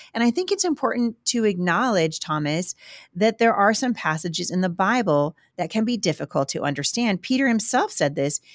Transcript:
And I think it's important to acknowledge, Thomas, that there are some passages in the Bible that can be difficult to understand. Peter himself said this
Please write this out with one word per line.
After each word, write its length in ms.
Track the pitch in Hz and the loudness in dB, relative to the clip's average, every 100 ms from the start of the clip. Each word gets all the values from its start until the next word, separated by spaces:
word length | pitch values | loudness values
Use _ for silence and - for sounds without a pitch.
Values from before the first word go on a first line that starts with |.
| - | -10
And 100 | 226 | 0
I 80 | 240 | 0
think 200 | 240 370 | 0 -2
it's 140 | 403 359 | -2 -2
important 580 | 285 240 240 233 - - | 0 -2 0 -2 -2 -2
to 180 | 240 | 2
acknowledge, 760 | 214 180 180 170 254 196 160 - | 2 2 0 2 2 2 0 -2
Thomas, 540 | - 151 147 160 180 - - - - | -4 -2 -2 -2 -4 -10 -18 -20 -12
that 240 | 175 220 220 | 0 0 4
there 160 | 233 | 2
are 200 | 208 202 | 4 4
some 200 | 214 254 | 4 0
passages 560 | 233 160 156 175 165 175 | -2 -2 -2 -4 -4 -4
in 120 | 185 | -2
the 80 | 185 | -2
Bible 680 | 175 196 247 196 147 147 - _ - | 0 0 2 2 2 2 -4 _ -8
that 120 | 170 | -4
can 160 | 220 226 | -2 -2
be 120 | 240 | 0
difficult 520 | 185 151 147 147 139 | -2 -2 -2 -2 -2
to 140 | - | -2
understand. 580 | 143 139 139 233 233 185 | -4 -2 -4 -2 0 -2
Peter 260 | - 262 269 | 0 0 2
himself 440 | 226 - 247 415 | 2 2 0 0
said 240 | - 143 151 | 0 -2 0
this 260 | 143 - _ | -2 -2 _